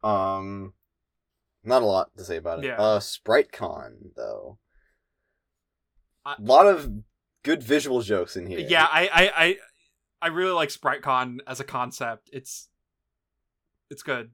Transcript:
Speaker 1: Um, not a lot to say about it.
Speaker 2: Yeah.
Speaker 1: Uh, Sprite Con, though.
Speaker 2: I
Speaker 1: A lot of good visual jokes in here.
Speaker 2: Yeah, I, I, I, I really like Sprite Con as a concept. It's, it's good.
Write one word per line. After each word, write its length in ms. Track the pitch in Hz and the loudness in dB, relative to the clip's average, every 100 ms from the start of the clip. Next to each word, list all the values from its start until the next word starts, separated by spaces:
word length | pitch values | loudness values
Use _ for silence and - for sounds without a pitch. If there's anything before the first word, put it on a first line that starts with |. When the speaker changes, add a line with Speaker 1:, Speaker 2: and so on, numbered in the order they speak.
Speaker 1:
Um, 680 | 107 101 95 98 98 98 95 _ _ _ _ _ _ _ _ _ | 0 0 0 -4 -8 -12 -14 _ _ _ _ _ _ _ _ _
not 200 | 110 127 | 0 2
a 20 | |
lot 320 | 110 95 - - | 4 0 -2 -8
to 80 | |
say 140 | 95 82 | -10 -6
about 220 | 82 82 | -6 -6
it. 40 | |
Speaker 2:
Yeah. 120 | 127 113 | -6 0
Speaker 1:
Uh, 180 | 107 104 | 2 2
Sprite 540 | - - - 123 - | -2 -12 2 2 2
Con, 600 | - 98 - 58 - - - | -4 -10 -8 -14 -18 -20 -12
though. 400 | 55 52 50 107 _ _ _ _ _ _ _ _ _ _ _ _ _ _ _ _ | -10 -10 -14 -20 _ _ _ _ _ _ _ _ _ _ _ _ _ _ _ _
Speaker 2:
I 120 | 139 143 | -12 -10
Speaker 1:
A 40 | |
lot 240 | 107 139 202 | 6 8 8
of 240 | 180 139 107 - _ _ _ | 6 -2 -12 -16 _ _ _
good 200 | - 160 | -4 -4
visual 380 | 113 147 143 127 | 0 0 2 -2
jokes 360 | 101 101 87 127 | 0 -2 -2 -8
in 100 | 90 | -8
here. 140 | 95 | -8
Speaker 2:
Yeah, 260 | 147 165 160 | 0 4 4
I, 200 | 156 180 | 4 4
I, 200 | 165 190 160 | 4 4 4
I, 120 | 170 196 - _ _ _ _ _ | 2 0 -8 _ _ _ _ _
I 40 | 165 | -4
really 240 | 165 185 | -2 0
like 180 | 175 151 | 0 -2
Sprite 320 | - 143 139 | -2 -4 -2
Con 380 | 143 127 127 123 - | 0 0 -2 -8 -12
as 140 | 131 | -12
a 40 | |
concept. 640 | - 131 123 - 120 110 _ | -8 -6 -6 -6 -8 -8 _
It's, 380 | 135 127 - - _ _ _ _ _ _ _ _ _ _ _ _ | -16 -14 -18 -18 _ _ _ _ _ _ _ _ _ _ _ _
it's 120 | 139 | -16
good. 280 | - 127 117 | -8 -8 -8